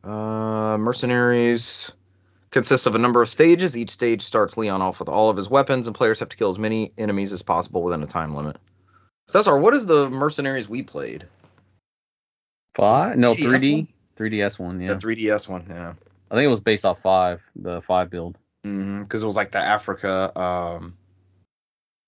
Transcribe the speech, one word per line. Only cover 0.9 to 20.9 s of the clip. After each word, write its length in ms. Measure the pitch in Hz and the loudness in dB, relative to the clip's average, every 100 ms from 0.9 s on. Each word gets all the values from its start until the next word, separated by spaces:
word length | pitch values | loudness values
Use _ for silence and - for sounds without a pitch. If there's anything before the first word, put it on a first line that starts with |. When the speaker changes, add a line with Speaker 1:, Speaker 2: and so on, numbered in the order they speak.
| 127 123 123 123 120 120 117 117 - - _ _ _ _ _ _ | -2 0 2 4 4 4 2 -4 -12 -14 _ _ _ _ _ _
Speaker 1:
consists 340 | 135 120 131 127 | 0 2 2 2
of 100 | 110 | 2
a 40 | |
number 220 | 120 120 | 4 4
of 80 | 117 | 2
stages. 460 | - 165 175 185 120 | 4 6 6 4 -4
Each 120 | 117 | -8
stage 320 | - 120 113 | -2 0 0
starts 360 | - 117 101 - | 0 0 0 -2
Leon 240 | 107 95 | -4 -2
off 180 | 95 92 | -2 -4
with 100 | - | -4
all 200 | 98 110 | 2 4
of 80 | 101 | 2
his 120 | 98 | 2
weapons, 380 | 135 139 131 117 | 2 2 0 -2
and 80 | 107 | 0
players 240 | 117 110 | 0 0
have 100 | 110 | -6
to 80 | - | -2
kill 120 | 107 | -2
as 100 | 92 | -2
many 320 | 110 110 107 - | -2 -2 -4 -6
enemies 340 | 107 98 98 | -4 -2 -4
as 80 | 95 | -6
possible 400 | - 85 87 90 | -2 -2 -2 -4
within 200 | 87 85 | -2 -4
a 40 | 71 | -6
time 280 | 87 80 71 | -6 -6 -6
limit. 220 | 73 - _ _ _ _ _ _ _ | -8 -12 _ _ _ _ _ _ _
Cesar, 300 | 190 196 139 | 0 2 4
what 160 | 185 | 4
is 120 | 277 208 | 2 2
the 240 | 156 135 | 2 2
Mercenaries 580 | 131 147 151 139 135 101 | -2 -4 -2 -6 -6 -8
we 160 | 120 | -10
played? 420 | 107 73 64 60 - _ _ _ _ _ _ _ _ _ _ _ _ _ _ - | -10 -10 -10 -12 -16 _ _ _ _ _ _ _ _ _ _ _ _ _ _ 0
Speaker 2:
Five? 420 | 101 123 190 127 | 4 4 2 4
No, 160 | 123 113 | 4 4
Speaker 1:
three 80 | |
D 120 | 135 131 | 2 4
S 40 | |
Speaker 2:
three 80 | 135 | 4
D. 60 | 151 | 2
Speaker 1:
one? 120 | 156 _ _ _ | -2 _ _ _
Speaker 2:
Three 140 | 110 | -4
D 120 | 107 | -2
S 180 | 101 - | -2 -4
one, 220 | 90 92 | -10 -6
yeah. 120 | 92 | -4
Speaker 1:
The 60 | 101 | -4
three 160 | 107 113 | -4 -2
D 140 | 107 | 0
S 180 | 107 - | 0 -2
one, 180 | 92 85 | -12 -12
yeah. 240 | 85 85 82 _ _ _ | -14 -14 -14 _ _ _
Speaker 2:
I 60 | 110 | 2
think 100 | 143 | 2
it 40 | |
was 120 | 117 | 2
based 240 | 113 107 98 | 2 2 2
off 160 | 87 | 0
five, 400 | 95 95 90 87 _ - | 2 4 2 -2 _ -14
the 260 | 90 87 | -8 -10
five 260 | - 92 90 | -2 0 0
build. 280 | 90 85 90 _ _ 104 | -6 -10 -12 _ _ -10
Speaker 1:
Mm-hmm, 380 | 101 98 101 | -6 -6 -8
'cause 180 | 101 113 | -6 -6
it 40 | 110 | -2
was, 100 | 104 | -2
like, 160 | 101 | -2
the 80 | 101 | -2
Africa, 760 | 85 104 - 92 101 95 95 - | 0 -2 -2 -6 -2 -2 -2 -2
um, 560 | 90 90 87 85 87 | -4 -2 -4 -8 -12